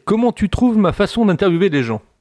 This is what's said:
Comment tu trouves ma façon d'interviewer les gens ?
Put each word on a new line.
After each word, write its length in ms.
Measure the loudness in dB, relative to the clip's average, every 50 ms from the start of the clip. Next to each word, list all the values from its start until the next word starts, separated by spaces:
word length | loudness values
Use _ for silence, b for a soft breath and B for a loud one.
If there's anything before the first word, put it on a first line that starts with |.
| -4
Comment 260 | -2 -2 0 0 -2
tu 160 | -2 -2 -4 -4
trouves 300 | -2 0 0 2 2 2
ma 160 | 2 0 2
façon 320 | 0 -2 -2 0 0 0
d'interviewer 420 | 0 2 2 0 0 0 2 0 0
les 160 | 0 0 -2
gens ? 180 | -2 -4 -8 _ _ _ _